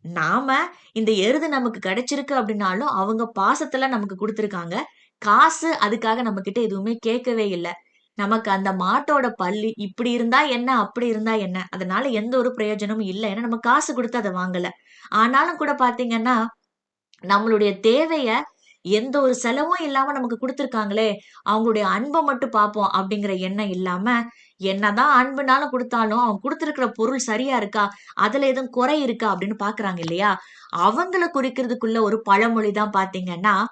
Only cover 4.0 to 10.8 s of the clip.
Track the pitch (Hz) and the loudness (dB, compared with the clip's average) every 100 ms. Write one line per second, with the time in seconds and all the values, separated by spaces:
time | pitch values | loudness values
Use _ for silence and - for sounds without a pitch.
4 | 202 185 208 214 208 196 170 190 311 _ | -4 -4 -6 -4 -4 -4 -6 -6 -8 _
5 | _ _ 208 220 311 320 330 311 208 226 | _ _ 2 6 6 4 -2 0 0 0
6 | 233 226 240 196 190 196 220 190 202 233 | 0 0 0 -4 -4 -2 -2 -2 -4 -4
7 | 226 240 247 226 208 180 170 - _ _ | -2 -2 -2 -2 -2 -2 -6 -10 _ _
8 | _ - 202 220 220 190 196 185 180 240 | _ -6 0 0 2 0 0 -2 0 0
9 | 294 285 247 226 180 208 214 220 202 - | 2 2 2 -2 -4 -2 -4 -4 -10 -4
10 | 247 240 233 254 302 240 247 254 | -2 0 2 2 2 0 0 0